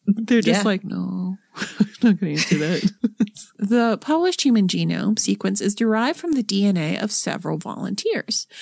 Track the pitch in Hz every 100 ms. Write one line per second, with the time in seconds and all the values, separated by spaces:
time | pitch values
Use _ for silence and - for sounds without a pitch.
0 | - 208 220 240 196 190 208 190 202 185
1 | 185 185 185 190 _ - - - 208 -
2 | 247 185 175 151 - 151 151 180 - -
3 | 226 - 208 - - - 202 240 233 214
4 | - 320 359 349 285 226 185 180 165 165
5 | 175 214 - 196 190 196 196 202 226 220
6 | 247 339 349 285 208 196 202 180 151 180
7 | 208 - - - 156 156 - - - 202
8 | 427 427 - - - -